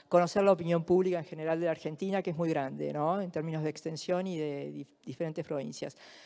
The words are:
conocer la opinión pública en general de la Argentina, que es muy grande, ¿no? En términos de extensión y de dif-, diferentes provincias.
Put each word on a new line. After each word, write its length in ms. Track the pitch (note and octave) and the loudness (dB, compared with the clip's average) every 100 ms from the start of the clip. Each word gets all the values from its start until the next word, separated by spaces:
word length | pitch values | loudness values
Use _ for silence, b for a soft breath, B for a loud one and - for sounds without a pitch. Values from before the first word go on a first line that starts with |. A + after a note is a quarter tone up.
| B | B
conocer 340 | F3 F3 G#3 | 6 6 4
la 100 | G3 | 6
opinión 320 | F3 E3+ E3+ | 6 4 2
pública 340 | E3 F3 F#3 E3+ | 4 4 4 0
en 60 | |
general 360 | - D#3 D#3+ E3 | -4 -6 -2 0
de 60 | E3+ | 0
la 60 | |
Argentina, 500 | D#3 D#3 D3+ F#3+ F#3+ | -2 -6 -6 -2 0
que 80 | F#3 | 0
es 60 | D#3+ | 0
muy 120 | E3 | 0
grande, 440 | D3+ C3+ D3 D3 | 0 -2 -4 -4
¿no? 280 | D3 D#3 G3 | 0 0 0
En 100 | F3+ | -2
términos 320 | E3 D#3+ D#3 | -4 -4 -2
de 80 | D#3 | -4
extensión 560 | D3+ D#3+ D#3 - F3+ F#3+ | -4 -8 -6 -2 -2 -2
y 120 | E3 | -4
de 340 | D3+ C#3+ D3 | -4 -4 -8
dif-, 320 | D3 C#3 _ | -10 -14 _
diferentes 400 | - - D#3+ D#3 | -12 -6 -4 -4
provincias. 520 | D#3 D3 D3+ C#3+ D3+ - B B | -4 -4 -6 -8 -12 -12 B B